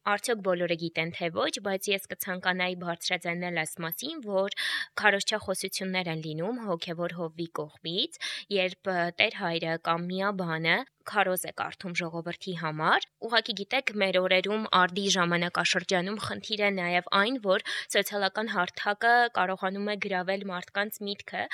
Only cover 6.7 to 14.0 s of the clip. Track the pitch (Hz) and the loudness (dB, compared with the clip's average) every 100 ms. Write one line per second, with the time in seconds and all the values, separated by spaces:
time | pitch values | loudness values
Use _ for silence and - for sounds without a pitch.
6.7 | 170 - 170 175 170 165 160 165 - 151 | -4 -4 -4 -4 -4 -6 -6 -6 -6 -8
7.7 | - 165 175 320 - - - - 196 185 | -8 -6 -2 -4 -4 -6 -6 -4 0 0
8.7 | 185 196 180 170 170 214 214 190 165 165 | -2 -2 0 0 2 0 2 -2 0 0
9.7 | 165 - 170 175 185 196 196 175 160 165 | -2 0 0 0 -2 -2 -2 -2 0 4
10.7 | 185 269 _ - 214 190 185 - - - | 2 0 _ -2 2 2 2 -4 -6 -6
11.7 | - 190 170 170 165 165 170 - 170 165 | -6 -4 -4 -4 -6 -8 -8 -8 -4 -4
12.7 | 156 160 285 - _ 226 226 220 190 202 | 0 2 2 0 _ 0 0 0 -6 -2
13.7 | 262 269 208 | -2 0 0